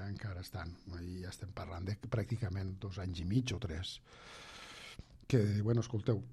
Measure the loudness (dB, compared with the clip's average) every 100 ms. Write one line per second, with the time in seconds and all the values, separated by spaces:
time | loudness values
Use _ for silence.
0 | -4 -4 -4 -6 -6 -6 -6 -8 -10 -8
1 | -6 -6 -6 -8 -8 -6 -6 -4 -2 -2
2 | 2 2 2 2 0 0 -2 -4 -6 -4
3 | -2 0 4 4 4 0 -2 -4 -4 -8
4 | -14 -20 -16 -16 -14 -14 -14 -14 -14 -16
5 | -16 -14 4 6 6 4 6 4 4 0
6 | 4 2 2